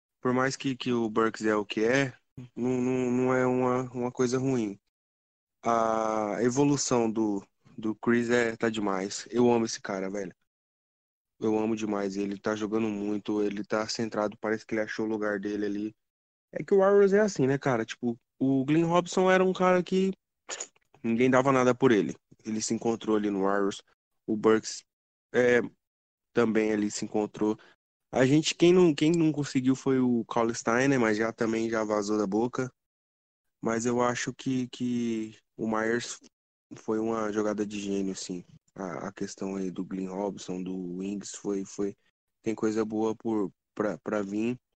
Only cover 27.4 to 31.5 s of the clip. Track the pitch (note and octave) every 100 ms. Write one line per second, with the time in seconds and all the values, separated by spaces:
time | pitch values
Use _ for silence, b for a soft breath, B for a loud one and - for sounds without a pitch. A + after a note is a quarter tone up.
27.4 | G#2+ A2 b b _ _ _ A#2 C3 D3+
28.4 | D3+ - E3+ F#3 F3 C#3+ D#3 E3+ D#3 D3
29.4 | C#3 C3+ B2+ C3 C#3 C3 B2+ A#2+ G#2+ A#2
30.4 | A2+ A#2 - A#2 C3+ C3+ A2+ G#2+ A2+ -
31.4 | A2+